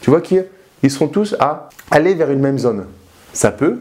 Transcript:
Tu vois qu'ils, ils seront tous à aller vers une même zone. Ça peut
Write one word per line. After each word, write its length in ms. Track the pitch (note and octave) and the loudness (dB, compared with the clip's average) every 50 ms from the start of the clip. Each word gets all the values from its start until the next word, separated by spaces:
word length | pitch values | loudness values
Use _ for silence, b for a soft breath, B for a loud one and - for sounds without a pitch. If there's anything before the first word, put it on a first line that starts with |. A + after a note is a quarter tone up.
Tu 100 | - B2 | 2 2
vois 120 | C#3 F3 | 2 2
qu'ils, 240 | E3 - F#3 F#3 F#3 b b b b b b _ | 2 0 0 -2 -2 b b b b b b _
ils 80 | - C3+ | -2 -2
seront 180 | C#3 - D#3+ D3+ | 0 -2 -4 -2
tous 280 | - G3+ G#3+ G#3 - - | -2 -2 -2 -2 -2 0
à 280 | C3 C#3+ D3+ - - - - - - - | 0 -2 -2 -6 -12 -20 -20 -18 -4 0
aller 240 | - D3+ D#3+ F#3 F#3+ | 2 2 2 2 2
vers 160 | E3 D#3+ C#3 | 0 0 0
une 100 | C#3 C3+ | 0 0
même 180 | C#3 C#3 C#3 B2 | 0 0 0 0
zone. 280 | B2+ A#2+ G#2+ G2 F#2 F#2 - - b b b b b b - | -2 -2 -2 -4 -8 -12 -16 -20 b b b b b b -4
Ça 160 | - - G#2+ | 0 0 0
peut 300 | - - C3+ E3 A#3+ - | 0 0 -2 -2 -2 -4